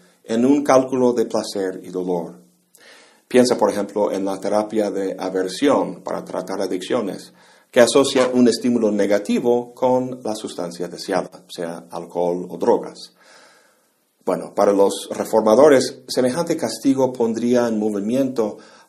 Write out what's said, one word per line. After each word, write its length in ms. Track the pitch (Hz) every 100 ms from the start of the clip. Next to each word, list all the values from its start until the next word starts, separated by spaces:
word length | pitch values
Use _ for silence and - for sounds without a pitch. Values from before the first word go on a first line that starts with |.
| _ _
en 220 | - 113 127
un 160 | 147
cálculo 500 | 143 131 127 131 123
de 140 | 117 110
placer 540 | 110 110 101 95 92
y 60 | 90
dolor. 480 | 92 92 87 85 - _ _ _ _ - - - _ _
Piensa, 300 | 123 123 -
por 120 | 104
ejemplo, 420 | 104 101 107 101
en 120 | 98
la 160 | 98 95
terapia 500 | 101 104 107 110 101
de 260 | 98 95 90
aversión 840 | 95 92 92 - 139 110 87 85
para 220 | - 90
tratar 380 | - 92 92 95
adicciones, 680 | 95 92 - 123 101 90 - _ _ _ _
que 100 | 127
asocia 500 | 117 139 135 127 127
un 160 | 127 120
estímulo 420 | 110 127 117 110
negativo 840 | 104 98 104 - 240 120 120 120
con 460 | - 127 127 127 123
la 120 | 113 110
sustancia 520 | 117 - 87 87 87
deseada, 560 | 90 - 92 87 - -
sea 380 | - 85 87 -
alcohol 560 | 85 85 87 87 90 90
o 80 | 85
drogas. 560 | 104 104 - - - _ _ - - _ _ _ _ _ _ _
Bueno, 300 | - 87 80
para 180 | - 101
los 360 | 98 98 - -
reformadores, 920 | - 98 110 107 113 151 131 123 - -
semejante 480 | - 127 127 165 160
castigo 560 | 117 - 139 131 131
pondría 560 | 127 117 110 120 120 120
en 100 | 107
movimiento 800 | 107 101 101 131 131 120 107 - - -